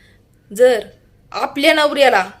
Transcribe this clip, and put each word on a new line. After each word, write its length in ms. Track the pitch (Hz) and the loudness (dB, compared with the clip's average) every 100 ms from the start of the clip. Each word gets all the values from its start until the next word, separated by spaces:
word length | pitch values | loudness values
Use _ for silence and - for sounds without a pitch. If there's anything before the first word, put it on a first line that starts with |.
| _ _ _ _ - 208 | _ _ _ _ -12 0
जर 240 | 254 226 196 - _ _ _ | 0 0 -6 -20 _ _ _
आपल्या 420 | - 262 277 311 | -10 -10 -2 0
नवऱ्याला 560 | 311 294 294 262 208 190 - | 2 0 2 2 2 -4 -12